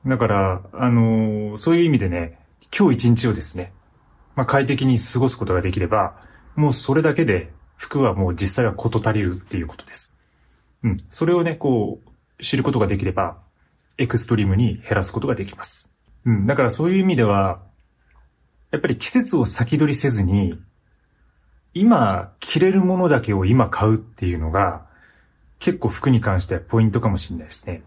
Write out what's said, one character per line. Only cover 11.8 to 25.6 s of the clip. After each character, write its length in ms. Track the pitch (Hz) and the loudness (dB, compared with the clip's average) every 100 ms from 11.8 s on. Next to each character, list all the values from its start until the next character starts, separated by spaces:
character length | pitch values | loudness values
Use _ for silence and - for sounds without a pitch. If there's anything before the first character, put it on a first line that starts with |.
| 101 - | -2 -6
う、 380 | _ _ _ _ | _ _ _ _
知 140 | - 139 | -4 -2
る 60 | |
こ 100 | 143 | 0
と 60 | 123 | 0
が 80 | 98 | 0
で 100 | 95 | 0
き 60 | |
れ 80 | 92 | -2
ば、 260 | 95 87 - _ _ _ _ _ - | -2 -4 -6 _ _ _ _ _ -6
エ 80 | 123 | -2
ク 120 | 117 | -2
ス 80 | - | 0
ト 80 | |
リ 100 | 110 | 0
ー 20 | 98 | 2
ム 100 | 98 | 2
に 240 | 120 - | 0 -2
減 120 | - | -4
ら 100 | 98 | -4
す 80 | 95 | -2
こ 80 | - | -4
と 80 | 135 | -4
が 60 | |
で 100 | 113 | -4
き 100 | 98 | -8
ま 80 | - | -12
す。 320 | - - - _ _ _ | -12 -12 -14 _ _ _
う 80 | 123 | 0
ん。 140 | 107 101 | 2 2
だ 100 | - | 2
か 60 | |
ら 80 | 123 | 0
そ 160 | 120 165 | 0 0
う 40 | |
い 60 | 190 | 2
う 20 | |
意 60 | |
味 120 | 185 135 | 2 2
で 80 | |
は、 360 | 110 101 95 85 - _ _ _ _ _ _ _ _ _ _ | 2 2 0 -4 -14 _ _ _ _ _ _ _ _ _ _
や 80 | - | -4
っ 40 | |
ぱ 60 | - | -2
り 80 | - | -4
季 140 | - | 0
節 260 | 247 247 165 | 0 2 0
を 80 | |
先 320 | 117 - 117 151 | 0 0 0 2
取 160 | 151 | 2
り 20 | |
せ 140 | 135 139 | 2 0
ず 140 | 110 | 0
に、 360 | 92 98 92 82 - _ _ _ _ _ _ _ _ _ _ | 2 2 0 -4 -18 _ _ _ _ _ _ _ _ _ _
今 580 | 175 214 190 107 92 95 _ | 2 4 6 4 0 -6 _
着 200 | - 156 | -6 2
れ 100 | 185 | 4
る 120 | 190 | 4
も 160 | 180 180 | 2 2
の 100 | 175 | 2
だ 120 | 135 | 2
け 120 | 113 | 2
を 120 | 98 | 0
今 240 | 95 127 117 | 4 4 2
買 180 | - 107 | 0 2
う 60 | 110 | 0
っ 20 | |
て 280 | - - 90 | -4 -6 -4
い 80 | |
う 40 | 85 | -2
の 120 | 80 | -2
が、 360 | 92 95 78 - _ _ _ _ _ _ | 0 -2 -4 -16 _ _ _ _ _ _
結 200 | _ | _